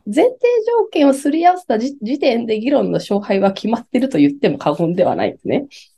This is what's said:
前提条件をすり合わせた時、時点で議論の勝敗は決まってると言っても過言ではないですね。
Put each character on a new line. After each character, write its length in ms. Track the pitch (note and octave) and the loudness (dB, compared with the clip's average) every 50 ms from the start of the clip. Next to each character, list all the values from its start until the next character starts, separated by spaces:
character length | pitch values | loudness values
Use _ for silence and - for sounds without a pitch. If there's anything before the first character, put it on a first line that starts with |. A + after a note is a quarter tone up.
| - | -8
前 180 | G#3 G#3+ D4 G4 | -4 0 2 2
提 140 | B4 B4+ - - A#4+ A#4+ A4+ G#4 | 2 0 0 0 0 2 2 0
条 200 | A#4+ A#4+ A4+ G4 - | 0 0 0 0 0
件 180 | - E4 C#4+ C#4 | 0 2 4 4
を 60 | C4+ | 2
す 160 | C#4 - C#4+ | 2 0 -2
り 160 | D4 E4 E4+ | 0 2 4
合 60 | F4 | 4
わ 60 | F4+ F4+ | 2 2
せ 80 | - | 0
た 120 | - A3 G#3+ | -2 -2 -2
時、 200 | A#3 C#4+ C#4+ - | -2 -4 -6 -8
時 180 | G#3+ A3 C#4+ - | -6 -6 -4 0
点 280 | - C4+ A3+ A#3 A#3 | 0 0 0 0 -2
で 140 | A3+ A3 G#3+ | -2 -4 -2
議 100 | A3 C#4 | 0 0
論 160 | C#4+ B3 G3 | 0 0 0
の 60 | F3+ | 0
勝 280 | E3+ E3 - - G3+ G3+ | -2 -4 -2 -2 -2 -2
敗 200 | G#3 - G3 G3 | -2 0 0 2
は 120 | G3 F#3+ | 2 0
決 160 | G3 - - G#3+ | 0 -2 -4 -2
ま 120 | A#3+ - | -2 -4
っ 60 | - | -4
て 120 | _ - B3 | _ -2 -2
る 100 | C4+ C4+ | 0 0
と 100 | - D3+ | 2 2
言 120 | C#3+ C#3+ | 2 2
っ 20 | |
て 160 | C#3+ - - F3+ | 2 0 -2 -2
も 100 | C#3+ - | -2 -2
過 160 | - D3+ D3+ | -2 -2 -2
言 200 | - E3+ E3 F3 | 0 -2 -2 0
で 100 | F#3+ E3+ | 0 0
は 120 | B2+ - | 0 0
な 100 | E2+ G#2+ | -2 -2
い 60 | - | -4
で 60 | - - | -4 -6
す 100 | - - | -4 -2
ね。 180 | B2 - C#4+ - - - - _ _ | -2 -2 -4 -6 -16 -20 -20 _ _